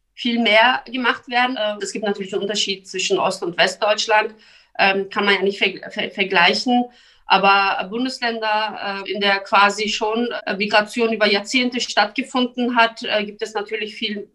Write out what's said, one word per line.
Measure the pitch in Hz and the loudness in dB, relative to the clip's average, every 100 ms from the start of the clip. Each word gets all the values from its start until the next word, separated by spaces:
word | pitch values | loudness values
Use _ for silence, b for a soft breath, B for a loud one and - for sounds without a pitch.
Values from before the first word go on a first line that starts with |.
| _ | _
viel | - 240 233 | -6 -2 0
mehr | 220 214 240 262 - | 4 6 6 2 -6
gemacht | 247 240 254 - | -2 -2 -2 -2
werden. | 247 254 254 | 0 0 0
Äh, | 214 208 | -4 -4
es | 196 | -6
gibt | 226 | -4
natürlich | 208 202 190 | -4 -4 -4
einen | 196 | -4
Unterschied | 196 208 - 190 - | -4 -2 -2 -4 -8
zwischen | 190 190 185 | -6 0 0
Ost- | 165 185 | 0 -2
und | 180 170 | -6 0
Westdeutschland, | 185 - 214 214 226 214 220 - b b b - | 0 2 0 0 2 2 2 -8 b b b 0
ähm, | 196 196 196 | 2 2 -2
kann | 220 | 0
man | 202 | 2
ja | 190 | 2
nicht | 196 196 | 0 0
ver-, | 202 185 - | -2 -2 -10
ver-, | - - | -8 -8
vergleichen. | - 190 185 180 214 254 247 247 b b b - | -4 0 4 4 2 2 2 0 b b b 0
Aber | 190 196 196 196 - 190 | 4 6 4 4 0 -4
Bundesländer, | 226 262 254 240 233 220 214 214 - 202 196 190 | -4 -6 -4 -4 -2 -2 -2 -2 -6 -8 -8 -6
äh, | |
in | 202 | 0
der | 202 196 | 2 2
quasi | 196 202 202 202 214 | 2 6 6 4 -4
schon, | - 214 226 240 - | -2 -2 -2 -2 -4
äh, | - 196 | -6 -4
Migration | 214 214 214 247 226 | 2 2 2 -2 -2
über | 220 208 | 2 2
Jahrzehnte | 202 202 262 247 247 | 0 0 -2 0 -4
stattgefunden | - - 214 - 254 254 247 254 240 240 | -2 0 0 -2 -4 -2 -2 -2 0 2
hat, | 226 226 | 2 0
äh, | 233 208 | -4 -4
gibt | 208 208 | -4 -8
es | 220 | -6
natürlich | 208 202 220 214 | -4 -4 -6 -8
viel | - 220 208 - | -6 -6 -6 -8